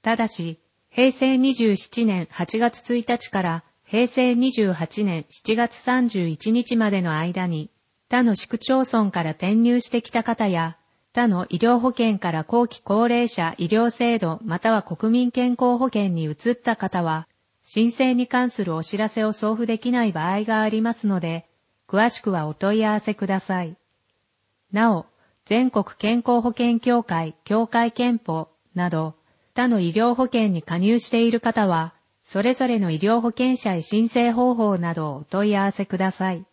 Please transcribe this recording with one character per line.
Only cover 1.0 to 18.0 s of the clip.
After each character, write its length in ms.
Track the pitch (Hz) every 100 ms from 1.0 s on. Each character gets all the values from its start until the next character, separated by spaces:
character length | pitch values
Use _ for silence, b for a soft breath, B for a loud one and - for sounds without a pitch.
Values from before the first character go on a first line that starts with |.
| 262
成 260 | 254 262 262
二 160 | 262
十 220 | 247 226 196
七 300 | - - 233
年 220 | 185 165
八 300 | - 175 220
月 360 | 233 - - 240
一 100 | 226
日 220 | 240 -
か 120 | 196
ら 220 | 180 165 _ _ _
平 220 | 214 247
成 280 | - 254 240
二 160 | 254
十 220 | 240 202
八 300 | 160 165 -
年 220 | 208 165 -
七 260 | - - 220
月 200 | 240 -
三 320 | - 254 240
十 200 | 196 170
一 240 | 156 214
日 240 | 233 233 233
ま 160 | 214
で 100 | 196
の 160 | 175 156
間 300 | 170 180 180
に、 220 | 160 156 _ _ _ _
他 140 | 247
の 120 | 240 196
市 120 | -
区 100 | 226
町 220 | - 262
村 320 | 254 226 202
か 120 | 180
ら 80 | 160
転 240 | 156 185 214
入 240 | 233 247
し 100 | -
て 120 | 240
き 80 | -
た 140 | 233
方 240 | 233 233 214
や、 300 | 170 165 165 _ _ _
他 140 | - 240
の 180 | 180 -
医 80 | 175
療 220 | 226 247
保 120 | 254
険 280 | 240 226 202
か 120 | 180
ら 120 | 160
後 240 | 156 240 240
期 140 | -
高 260 | - 208 240
齢 200 | 240 240
者 280 | - 165 -
医 80 | 170
療 220 | 214 233
制 300 | - 240 233
度 200 | 170 160
ま 160 | 220 170
た 120 | 226
は 120 | 220
国 280 | - 160 220
民 200 | 240 247
健 200 | 254 247
康 260 | 240 247 240
保 100 | 262
険 220 | 214 202
に 140 | 170
移 280 | 156 151 233
っ 40 | 240
た 200 | - 220
方 280 | 190 185
は、 240 | 170 160 160 _ _ _
申 280 | _ 220 233
請 220 | 233